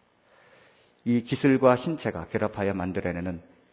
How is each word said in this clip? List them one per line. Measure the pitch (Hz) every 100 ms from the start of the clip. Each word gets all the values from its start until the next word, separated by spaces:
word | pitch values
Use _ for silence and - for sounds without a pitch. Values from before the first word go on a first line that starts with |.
| _ _ _ _ _ - _ _ _ _
이 | 117 120
기술과 | 117 135 147 131 127 123
신체가 | - 156 113 90 82
결합하여 | 107 104 - 98
만들어내는 | 95 90 92 92 85 92 85 - _ _